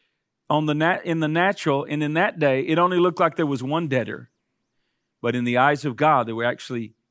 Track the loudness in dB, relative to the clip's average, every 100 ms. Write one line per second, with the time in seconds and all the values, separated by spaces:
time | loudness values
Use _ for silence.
0 | _ _ _ _ -2 0 0 2 2 2
1 | -2 -2 0 2 0 0 0 0 -2 -4
2 | -2 0 0 2 2 2 0 2 2 2
3 | 2 2 0 2 -2 -2 -4 -4 -2 -2
4 | -4 -10 -16 _ _ _ _ _ _ _
5 | _ _ -4 -2 0 2 2 2 -4 0
6 | 2 4 0 -2 -4 -4 -8 -8 -8 _
7 | _